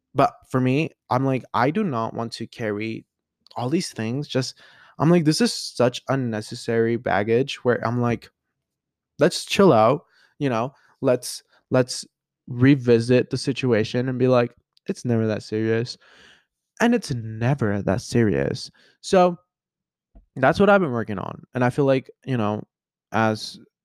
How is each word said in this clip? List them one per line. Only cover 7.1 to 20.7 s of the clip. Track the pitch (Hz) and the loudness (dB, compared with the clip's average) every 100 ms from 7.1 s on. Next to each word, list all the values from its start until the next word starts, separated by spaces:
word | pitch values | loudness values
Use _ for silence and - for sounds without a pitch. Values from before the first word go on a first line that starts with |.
| 92 104 117 139 - | -2 2 0 0 -4
where | 127 117 110 | -2 0 0
I'm | 120 | -2
like, | 120 117 - _ _ _ _ _ _ _ _ - | -2 -2 -8 _ _ _ _ _ _ _ _ 0
let's | 156 - - | 0 0 -6
chill | - 196 | 2 6
out, | 120 110 147 _ _ _ - | 6 6 2 _ _ _ -6
you | 143 | -4
know, | 117 123 - _ - | -2 -4 -8 _ -6
let's, | 135 123 - - _ _ - | 0 0 -2 -14 _ _ -2
let's | 127 127 - - _ _ _ - | 0 0 -4 -14 _ _ _ -10
revisit | 120 127 143 120 117 117 127 - | 2 4 4 4 2 4 2 2
the | 139 | -4
situation | - 127 127 110 110 123 127 | -4 -4 0 0 0 -4 -4
and | 127 | 0
be | 127 | 2
like, | 123 120 _ _ _ - | 2 0 _ _ _ -12
"It's | 196 127 | -8 -2
never | 117 113 | 0 0
that | 107 | -2
serious." | - 107 110 113 123 - _ _ - _ _ _ _ - | -4 -4 0 -2 -2 -10 _ _ -20 _ _ _ _ -2
And | 240 | 2
it's | 240 - | 2 -2
never | 123 110 110 117 143 110 101 | -8 -8 -4 0 0 0 0
that | - 95 | 0 -2
serious. | - 123 110 71 69 - - _ _ _ | 0 2 2 2 0 -4 -10 _ _ _
So | - 190 180 175 _ _ _ _ _ _ _ - _ - | 0 4 4 2 _ _ _ _ _ _ _ -20 _ 0
that's | 143 175 | 2 4
what | |
I've | 202 | 4